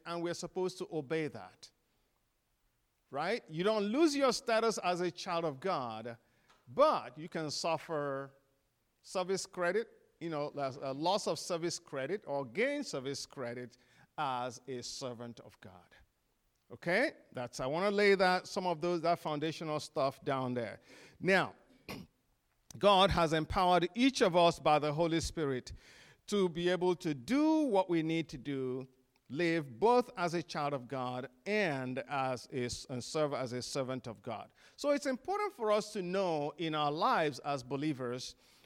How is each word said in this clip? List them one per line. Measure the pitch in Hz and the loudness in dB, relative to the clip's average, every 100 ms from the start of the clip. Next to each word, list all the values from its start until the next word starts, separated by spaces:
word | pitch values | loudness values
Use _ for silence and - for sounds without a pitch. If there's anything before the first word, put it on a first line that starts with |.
| - | -8
and | 170 | -4
we're | 165 | -4
supposed | 165 170 190 185 - | -4 -6 -4 -4 -4
to | 185 | -6
obey | 160 135 160 151 | -6 -2 -2 -2
that. | 110 90 - - _ _ _ _ _ _ _ _ _ _ _ _ _ _ | -6 -16 -20 -20 _ _ _ _ _ _ _ _ _ _ _ _ _ _
Right? | 135 170 233 - | -4 -2 -4 -4
You | 156 | 0
don't | 190 220 202 | 2 2 2
lose | 254 330 285 | 4 4 4
your | 269 | 2
status | - - 220 226 208 | 2 2 2 2 2
as | 175 180 | 0 0
a | 180 | -2
child | - 196 170 170 | -4 -4 -2 -2
of | 131 | -4
God, | 175 165 120 110 117 117 _ _ _ _ - | -2 -2 -4 -6 -10 -12 _ _ _ _ -4
but | 139 302 208 117 139 | 4 4 4 -2 -12
you | 151 | -8
can | 175 151 | -6 -4
suffer | - 175 160 - 156 143 135 139 - _ _ _ _ _ _ | -2 -2 -2 -2 -4 -2 -4 -8 -14 _ _ _ _ _ _
service | - 190 180 190 - | -8 -4 -2 -2 -4
credit, | - 175 196 - - _ - | -2 0 0 -2 -10 _ -10
you | 165 | -6
know, | 151 147 143 | -4 -4 -4
las-, | 135 131 | -6 -4
uh, | 139 | -6
loss | 135 165 196 214 | -2 0 0 0
of | 160 | -4
service | - 175 165 - | -4 -4 -4 -6
credit | - 139 135 208 - | -8 -6 -4 -6 -4
or | 143 131 | -6 -4
gain | 147 262 285 | -2 -2 -2
service | 269 147 131 135 - | -4 -6 -6 -8 -10
credit | - 120 123 123 - _ _ - - | -10 -8 -8 -12 -16 _ _ -14 -4
as | 143 127 127 117 - | -2 -2 -4 -6 -8
a | 127 | -8
servant | 117 - 131 117 120 113 - | -8 -8 -8 -8 -12 -14 -20
of | - | -20
God. | 101 92 - - _ _ _ _ _ _ - | -20 -20 -20 -20 _ _ _ _ _ _ -20
Okay? | 117 165 190 269 - - | -8 -2 0 0 -4 -14
That's, | - 123 - | -10 -8 -6
I | 131 | -4
wanna | 156 202 | 0 0
lay | 202 202 196 | 4 6 6
that, | 185 180 - | 6 2 0
some | 196 185 | -4 -2
of | 160 | 0
those, | 175 175 | 0 0
that | 160 170 | 2 0
foundational | 165 151 160 147 160 151 | 0 -2 -2 -4 -4 -6
stuff | - - 139 - - | -4 0 0 0 -4
down | 135 127 123 | -2 -2 -2
there. | 110 98 - - - - | -4 -8 -18 -20 -20 -4
Now, | 160 190 123 - _ _ - | 2 4 2 -4 _ _ -14
<clears throat> | - - _ _ _ _ _ - - | -14 -14 _ _ _ _ _ -20 2
God | 202 190 196 | 6 8 8
has | - 165 | 6 4
empowered | 160 156 202 180 180 170 226 | 2 0 2 6 6 4 2
each | 262 - | 2 4
of | 214 170 | 4 8
us | 170 - | 6 6
by | 151 151 | 4 4
the | 151 | 4
Holy | 147 170 165 | 2 2 2
Spirit | - - 143 127 - - - - - - - | -2 -2 -2 -2 -6 -16 -20 -20 -20 -18 -2
to | 202 185 | 2 2
be | 165 175 | 2 2
able | 180 180 175 | 2 2 0
to | 175 | -2
do | 139 120 269 311 311 | -4 0 2 4 4
what | 285 196 185 | 4 4 4
we | 170 | 2
need | 160 165 156 | 2 0 -2
to | 151 | -6
do, | 131 135 131 131 127 _ _ _ - | -6 -4 -2 -4 -8 _ _ _ -10
live | 131 170 165 143 113 | -2 0 0 -2 2
both | 208 247 240 - | 4 4 2 -2
as | 175 | -2
a | 170 | -2
child | 156 170 143 | -4 -4 -2
of | 139 123 | -2 -4
God | 135 127 127 127 _ - | -6 -4 -6 -8 _ -2
and | 214 190 135 127 131 - | 0 0 0 -4 -6 -4
as | 143 131 127 - | -2 0 -2 -4
a | 127 120 | -4 -4
s-, | - - | -6 -8
and | 127 | -8
serve | - 160 147 | -4 0 0
as | 135 131 | 0 -4
a | 123 | -6
servant | - 147 127 131 120 | -4 -4 -2 -4 -8
of | 104 | -12
God. | - 104 98 _ - - | -10 -10 -10 _ -20 -4
So | 285 | 0
it's | 285 285 | 0 0
important | 254 - 403 415 - | -4 -4 -4 -4 -2
for | 214 | 2
us | 214 208 | 2 0
to | 208 | -4
know | 175 190 185 156 147 - | -2 0 0 0 -2 -4
in | 165 | -2
our | 156 147 | 0 0
lives | 151 226 220 156 127 | 2 2 4 2 -2
as | 143 143 | -4 -4
believers, | 123 139 151 131 127 127 - - _ _ | -4 -4 -2 -2 -4 -6 -8 -16 _ _